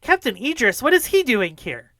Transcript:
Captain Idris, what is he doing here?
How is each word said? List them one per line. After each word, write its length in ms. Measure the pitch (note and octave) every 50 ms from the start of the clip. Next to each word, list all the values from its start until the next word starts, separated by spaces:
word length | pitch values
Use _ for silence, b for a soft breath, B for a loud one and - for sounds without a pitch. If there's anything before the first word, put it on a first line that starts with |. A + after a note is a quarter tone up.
Captain 360 | _ - F4 F#4+ - C4+ G3
Idris, 460 | F3 G3+ C#4+ D#4+ - A#3+ G#3 F3+ -
what 100 | B3 D4
is 140 | F4 F4+ E4+
he 160 | - - G4
doing 340 | F#4 C4+ A#3+ G#3 F#3+ E3+ D#3
here? 360 | D#3 - F3 C3 A#2+ - _ _ _